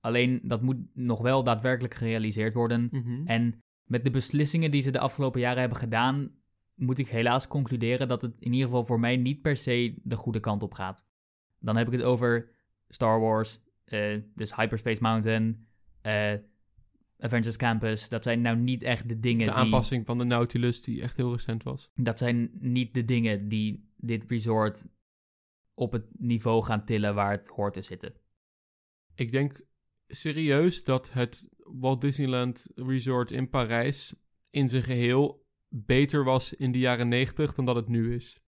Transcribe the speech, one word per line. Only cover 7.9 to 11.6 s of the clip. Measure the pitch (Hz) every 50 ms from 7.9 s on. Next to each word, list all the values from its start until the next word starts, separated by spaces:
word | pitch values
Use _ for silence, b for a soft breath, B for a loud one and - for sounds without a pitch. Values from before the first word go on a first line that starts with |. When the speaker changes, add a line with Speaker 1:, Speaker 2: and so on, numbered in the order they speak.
| 123 127 135 120
Speaker 1:
dat | 123 117
het | - 120 113 -
in | - 120
ieder | 120 131 135 123
geval | 123 123 117
voor | 113 123 113
mij | 117 120 127
niet | 127 123 127 143 143
per | - 156 143
se | 131 - 131 123 120 123 117 - -
de | - - 120
goede | 107 - 123 110 113
kant | - 117 104 101
op | 107 98 -
gaat. | - 95 95 95 - _ _ _ _ _ _ _ _ _ _ _
Dan | _